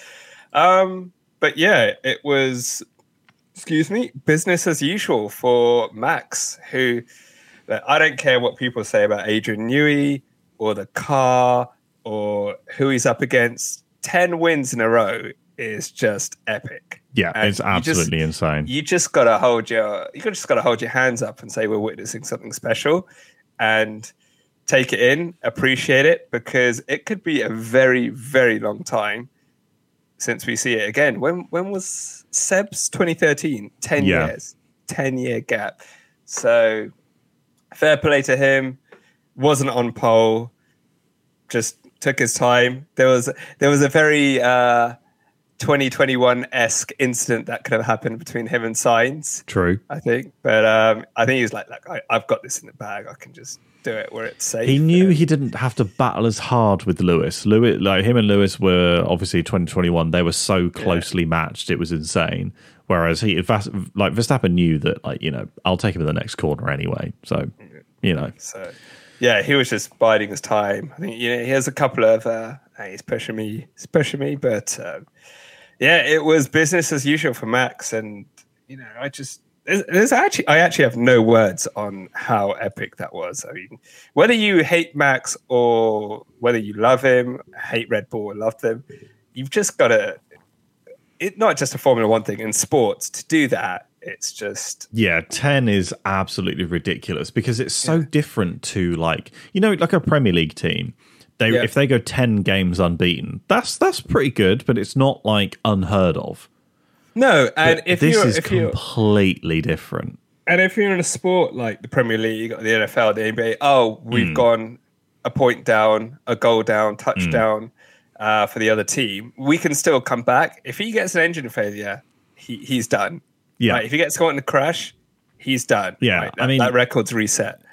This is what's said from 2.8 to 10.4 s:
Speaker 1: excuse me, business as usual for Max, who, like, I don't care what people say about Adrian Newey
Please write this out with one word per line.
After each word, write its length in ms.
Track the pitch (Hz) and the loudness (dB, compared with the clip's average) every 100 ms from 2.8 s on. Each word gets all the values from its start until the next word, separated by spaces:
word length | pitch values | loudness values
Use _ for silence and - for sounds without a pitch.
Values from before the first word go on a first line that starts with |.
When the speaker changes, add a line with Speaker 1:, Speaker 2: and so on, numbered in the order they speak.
| - _ _ _ _ _ _ | -12 _ _ _ _ _ _
Speaker 1:
excuse 360 | - - 156 160 | -16 -4 -2 0
me, 200 | 214 - 139 - | -2 -6 -8 -4
business 400 | 156 190 170 180 | -4 0 -2 -2
as 160 | 151 | -2
usual 480 | 143 202 - 127 104 | -2 -4 -2 -2 -4
for 580 | - 123 120 120 120 110 | -4 0 4 4 2 0
Max, 640 | 110 135 156 - - - - - | -4 -4 -4 -6 -8 -8 -10 -8
who, 300 | 131 127 120 117 - _ _ _ _ - | -2 0 -2 -6 -20 _ _ _ _ -8
like, 140 | 110 - | -6 0
I 100 | 156 | 2
don't 200 | 156 131 | 2 0
care 200 | 147 123 | 0 0
what 180 | 120 - | 0 -4
people 280 | 127 120 | -6 -6
say 180 | 101 107 | -2 2
about 260 | 104 104 104 | 2 0 -2
Adrian 380 | 110 117 107 113 | -2 -2 -6 -2
Newey 540 | 139 147 143 143 139 - _ | 0 2 2 0 -4 -8 _